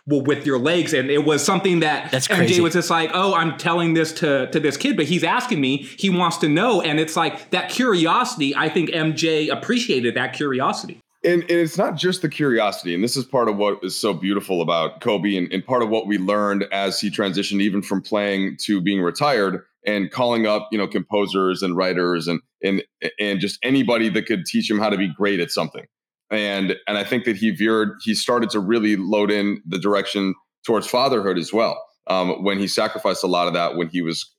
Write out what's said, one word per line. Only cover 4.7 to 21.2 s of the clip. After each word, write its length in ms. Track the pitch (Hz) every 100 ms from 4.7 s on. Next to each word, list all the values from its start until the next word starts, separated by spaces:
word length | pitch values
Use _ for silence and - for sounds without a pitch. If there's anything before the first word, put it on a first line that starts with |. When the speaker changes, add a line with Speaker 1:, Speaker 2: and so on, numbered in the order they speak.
| 135
Speaker 1:
kid, 200 | 277 196
but 100 | 151
he's 180 | 175
asking 380 | 160 185 - 160
me, 160 | 131 139
he 320 | - - 196
wants 260 | 180 175 160
to 100 | 165
know." 340 | 151 240 202
And 180 | 165 151
it's 160 | 156 175
like 340 | 156 - -
that 200 | 180 -
curiosity, 840 | - 254 185 160 208 247 - 139
I 140 | 135 156
think 220 | 190 151
M 240 | 165 160 147
J 320 | 160 156 151
appreciated 680 | 139 - 240 - 131 120 117
that 180 | 127
curiosity. 640 | - 147 127 151 220 - - _ _
Speaker 3:
And, 180 | 170 175
and 100 | 165
it's 260 | 170 165 165
not 180 | 254 160
just 240 | 175 180
the 80 | 151
curiosity. 680 | - 147 113 104 98 90 87
And 80 |
this 120 | 117 139
is 80 |
part 240 | 123 131 113
of 80 | 101
what 220 | 104 98
is 100 | 92
so 180 | - 110
beautiful 480 | 87 95 101 95 90
about 400 | 82 85 80 -
Kobe 360 | 120 101 101 95
and, 160 | 87
and 120 | 92
part 160 | - 127
of 80 | 113
what 200 | 110 98
we 100 | 101
learned 460 | 92 104 101 101 98
as 260 | 98 98 -
he 140 | 104
transitioned, 480 | - 101 87 98 101
even 200 | 101 98
from 220 | - 98
playing 540 | - 107 101 98 95 -
to 180 | - 101
being 200 | 87 98
retired 600 | 87 85 147 123 98 90 - _ -
and 240 | 104 95
calling 380 | - 123 117 107
up, 180 | 104 107
you 60 | 110
know, 100 | 98
composers 720 | 101 87 104